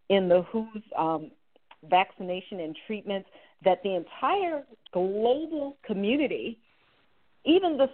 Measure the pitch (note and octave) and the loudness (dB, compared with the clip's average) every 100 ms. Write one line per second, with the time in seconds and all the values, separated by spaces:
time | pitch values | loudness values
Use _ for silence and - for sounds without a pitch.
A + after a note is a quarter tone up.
0 | - G3 F#3 F3+ F3 A3+ A3 G#3+ - - | 0 2 6 4 2 -6 -6 -12 -8 -2
1 | D#3+ D#3 D#3 - _ _ _ - D#3+ F3+ | -2 -2 -6 -18 _ _ _ -20 2 2
2 | G3 - F#3 F3+ - G3 D#3+ D#3 - G#3+ | 2 -4 -8 -8 -8 -10 -10 -10 -10 -8
3 | G3+ G3 - - _ _ F#3+ F#3 G3+ F#3 | -6 -8 -10 -20 _ _ 2 2 0 -4
4 | E3 - C4+ G4 F4+ D4+ C4 A3+ _ F3+ | -6 -4 0 0 0 -4 -8 -20 _ -2
5 | F#3+ G#3 A#3 C#4 D#4+ D#4 C#4 C4+ - G3 | -2 2 2 2 -2 -6 -8 -10 -8 -4
6 | G3+ C#4+ C4+ C#3+ D#3 A3+ _ _ _ _ | 0 0 0 -4 -8 -12 _ _ _ _
7 | _ _ _ _ - F4 F4+ C#4+ C4+ | _ _ _ _ 2 4 4 2 0